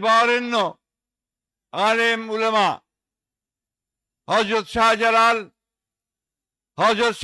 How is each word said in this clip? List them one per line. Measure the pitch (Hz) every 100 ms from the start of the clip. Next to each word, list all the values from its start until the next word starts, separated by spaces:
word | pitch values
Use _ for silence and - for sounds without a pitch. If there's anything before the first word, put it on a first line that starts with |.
| 214
বরেণ্য | 226 240 240 240 233 180 - _ _ _ _ _ _ _ _ _
আলেম | 165 214 226 233 226 226
উলেমা | 220 226 220 185 123 _ _ _ _ _ _ _ _ _ _ _ _ _ _ -
হযরত | 202 208 220 196 240
শাহজালাল, | 226 220 226 226 226 226 190 _ _ _ _ _ _ _ _ _ _ _ _ -
হযরত | 208 214 233 208